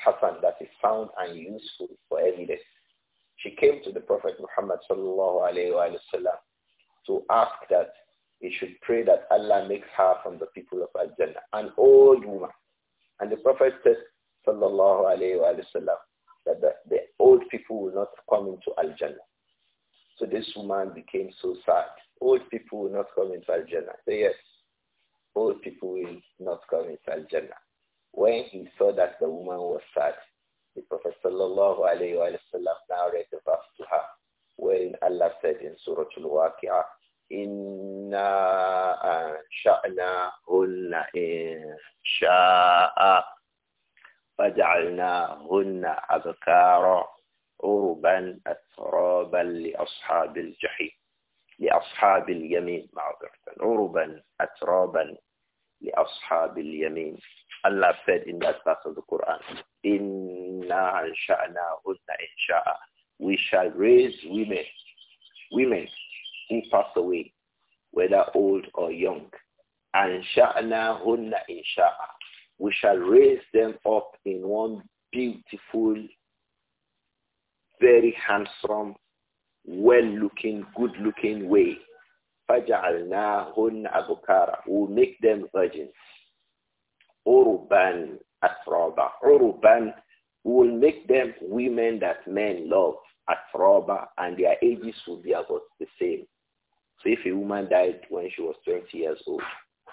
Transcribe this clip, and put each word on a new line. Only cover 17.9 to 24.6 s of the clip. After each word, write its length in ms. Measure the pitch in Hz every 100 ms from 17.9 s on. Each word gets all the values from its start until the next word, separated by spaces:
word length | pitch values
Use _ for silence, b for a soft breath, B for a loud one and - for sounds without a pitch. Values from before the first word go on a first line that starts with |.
not 160 | 95 104 - -
come 180 | 104 98
into 240 | 92 - -
Al-Jannah. 460 | 165 - 76 71 _ _ _ _ _ _ _ _ _ -
So 80 | -
this 260 | 87 - 104
woman 360 | 101 98 95
became 360 | 90 - 95 92 -
so 140 | 92 90 -
sad. 200 | 85 - - _ _
Old 220 | 131 131 -
people 320 | 113 - 107
will 80 | 98
not 140 | 101 101 -
come 160 | 95
into 200 | 90 -
Al-Jannah. 440 | 85 78 85 87 - -
Say 140 | 104
yes, 140 | 104 - _ _